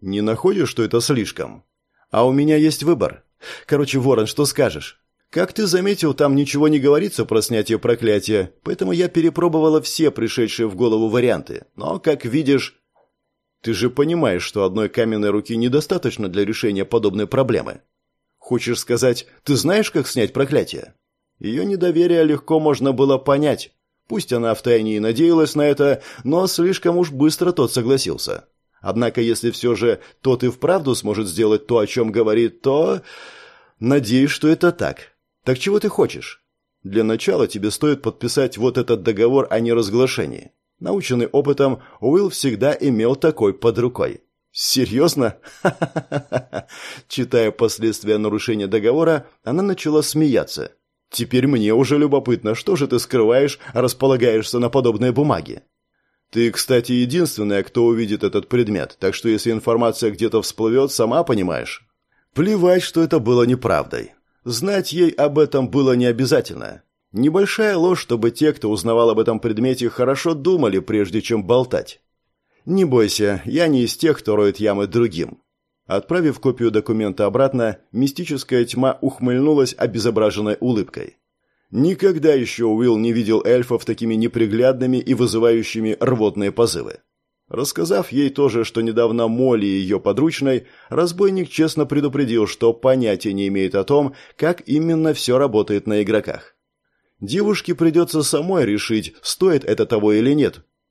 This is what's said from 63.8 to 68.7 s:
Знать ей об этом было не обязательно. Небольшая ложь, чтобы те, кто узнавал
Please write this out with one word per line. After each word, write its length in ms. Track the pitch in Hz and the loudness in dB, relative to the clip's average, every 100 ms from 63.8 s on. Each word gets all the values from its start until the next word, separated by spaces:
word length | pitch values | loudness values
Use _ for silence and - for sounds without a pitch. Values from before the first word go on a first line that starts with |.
| 69 62 58 _ _ _ 120 | -2 -8 -10 _ _ _ -10
Знать 480 | 117 185 196 - | -6 -2 -2 -2
ей 180 | 160 170 | 0 0
об 260 | - 147 143 | 2 0 2
этом 320 | 147 139 123 | 2 0 0
было 240 | 143 135 | 0 2
не 120 | 123 123 | 2 2
обязательно. 800 | 117 127 131 - 85 52 - _ _ _ | 0 2 0 0 -8 -14 -16 _ _ _
Небольшая 640 | 101 143 170 196 - 214 185 | -2 0 2 0 0 0 2
ложь, 240 | 180 180 | 2 0
чтобы 320 | - 117 117 | -2 -2 -2
те, 220 | 113 151 | 0 0
кто 160 | 143 | 0
узнавал 400 | 107 | -2